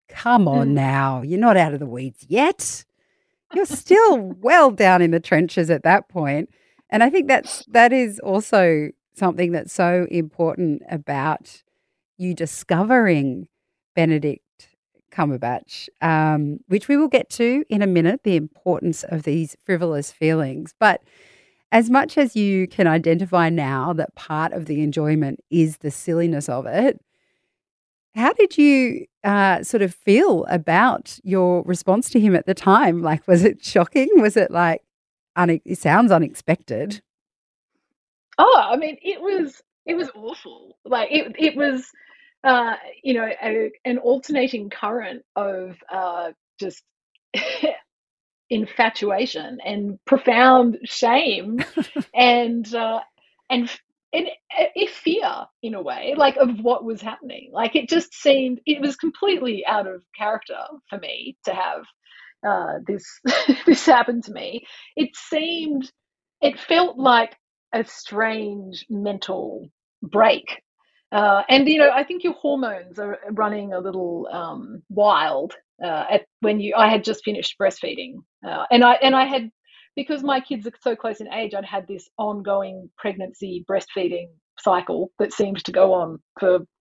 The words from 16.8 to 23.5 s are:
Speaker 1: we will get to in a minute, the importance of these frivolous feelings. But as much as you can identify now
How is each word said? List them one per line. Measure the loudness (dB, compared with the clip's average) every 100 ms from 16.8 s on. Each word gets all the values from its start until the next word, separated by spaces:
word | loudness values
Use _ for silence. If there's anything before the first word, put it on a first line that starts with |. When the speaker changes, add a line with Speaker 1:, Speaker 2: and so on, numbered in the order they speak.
| 0
Speaker 1:
we | 0
will | 2
get | 0 0
to | -2 0 0 -2
in | 0
a | 2
minute, | 2 2 0
the | 0 0
importance | -2 _ -4 -2 -2 -6
of | -6 -6
these | -2 -4 -4 -8
frivolous | -6 -2 -2 -4 -6
feelings. | -2 0 0 -2 -6 -12 0
But | 2 2 _ _ _ _ _ _ _
as | 2 4
much | 2 2 2
as | 0 2
you | 0 0 0
can | 0 2
identify | 2 2 0 0 2
now | 2